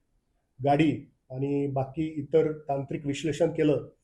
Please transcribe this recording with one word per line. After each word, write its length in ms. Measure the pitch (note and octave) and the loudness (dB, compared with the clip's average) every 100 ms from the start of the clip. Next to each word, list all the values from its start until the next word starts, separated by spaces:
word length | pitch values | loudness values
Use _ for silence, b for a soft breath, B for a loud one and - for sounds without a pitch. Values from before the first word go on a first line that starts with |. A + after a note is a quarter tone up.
| _ _ _ _ _ - | _ _ _ _ _ -2
गाडी 460 | C#3 D3 D#3+ A#2 - _ - | 2 4 4 2 -8 _ -14
आणि 360 | C3 C#3 C#3+ C#3 | -6 -2 0 0
बाकी 480 | C3+ C3 E3 D#3 D#3 | -2 -4 -4 -4 -4
इतर 360 | C3+ D#3+ D#3 | 2 2 2
तांत्रिक 540 | D3+ - C#3 C3+ D3+ C#3+ | -2 -4 -4 -4 -6 -4
विश्लेषण 440 | C#3 D#3+ D3 D#3+ | -4 -4 0 0
केलं 360 | - D3+ G3+ - _ | 2 2 2 -2 _